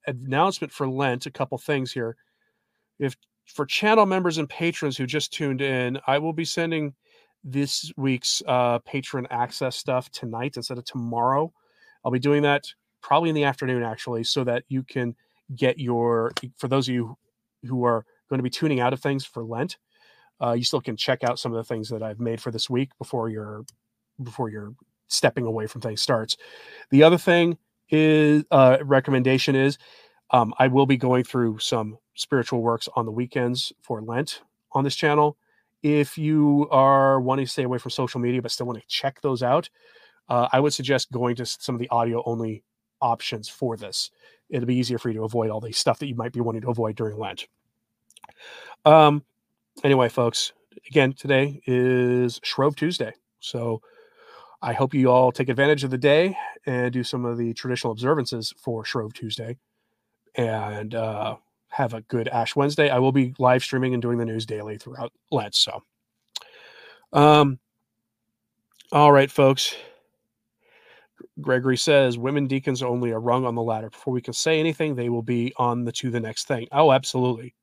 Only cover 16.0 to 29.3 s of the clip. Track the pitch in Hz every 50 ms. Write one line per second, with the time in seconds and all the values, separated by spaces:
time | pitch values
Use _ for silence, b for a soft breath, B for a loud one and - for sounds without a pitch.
16 | 117 117 117 113 113 120 - - - 123 _ _ - 123 131 139 127 127 123 123
17 | 117 113 131 _ _ _ _ _ _ _ _ _ - 117 131 123 123 120 117 113
18 | 120 _ _ _ _ _ 139 131 123 127 - - 160 156 143 127 123 123 139 131
19 | - 147 139 139 131 - _ 123 117 110 117 117 147 185 - _ _ b b b
20 | b b b b b b b _ - 120 117 120 123 - - 143 - - 110 -
21 | - - 131 - - 120 123 - - 127 117 113 110 - 123 110 107 107 120 107
22 | 110 110 107 107 120 117 117 113 - 127 113 110 - - 127 123 139 135 _ _
23 | 139 - - 120 113 113 110 107 107 104 107 107 107 - _ _ _ _ _ _
24 | _ _ _ - 131 120 110 - 127 110 107 107 104 104 127 _ _ _ _ _
25 | _ _ - - - 131 - 127 120 113 110 113 107 107 - 117 110 117 107 -
26 | - - 131 113 110 - - B B B B B B B B B B B - 139
27 | 160 160 175 170 - 190 170 170 170 170 165 - _ _ _ _ _ _ - 156
28 | 156 156 156 156 151 147 151 151 151 _ 170 139 131 127 131 139 147 139 139 135
29 | 131 - 135 127 123 131